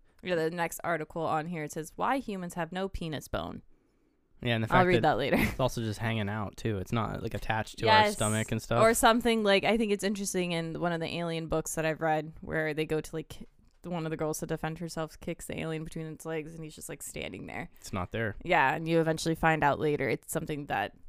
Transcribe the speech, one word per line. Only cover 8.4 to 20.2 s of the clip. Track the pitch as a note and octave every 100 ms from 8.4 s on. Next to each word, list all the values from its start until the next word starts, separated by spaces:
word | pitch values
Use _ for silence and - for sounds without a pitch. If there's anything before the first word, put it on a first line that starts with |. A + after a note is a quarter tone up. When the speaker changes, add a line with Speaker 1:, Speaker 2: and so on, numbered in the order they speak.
| A2
Speaker 2:
and | A2
stuff. | - A#2
Speaker 1:
Or | A3+
something, | A#3 A3+ A#3 A#3 A3+
like, | G#3 G3
I | D3+ A3
think | A3
it's | G3+
interesting | G3 G3+ G3 F#3 F3
in | E3 E3 D#3+
one | E3+
of | E3
the | E3 E3+
alien | E3+ E3 D#3+
books | D#3+ D#3+
that | -
I've | D#3+ D#3
read | D#3+ D#3 D#3 -
where | - D#3 D#3
they | D3+ D#3
go | D#3
to, | - D#3+
like, | D#3 - - _ _ _
one | E3+ F3 D#3+
of |
the | D#3
girls | D#3 -
to | -
defend | D#3+ D#3+ D#3+
herself | E3+ - D#3+ -
kicks | - E3 -
the | -
alien | D#3+ D#3+
between | D#3+ E3 D#3+
its | D#3
legs, | D#3+ D#3+ D3+
and | D#3+
he's | D#3 D#3
just, | -
like, | D3
standing | - - - F#2 -
there. | - E3 -
Speaker 2:
It's | -
not | G2 F2+
there. | A2 A2+ -
Speaker 1:
Yeah, | E3 E3+ C3+
and | D3+ D#3+
you | E3
eventually | D#3+ D#3+ E3
find | D#3+ E3 D#3+
out | C#3+ C3+
later | D3+ D3 C3
it's | C3+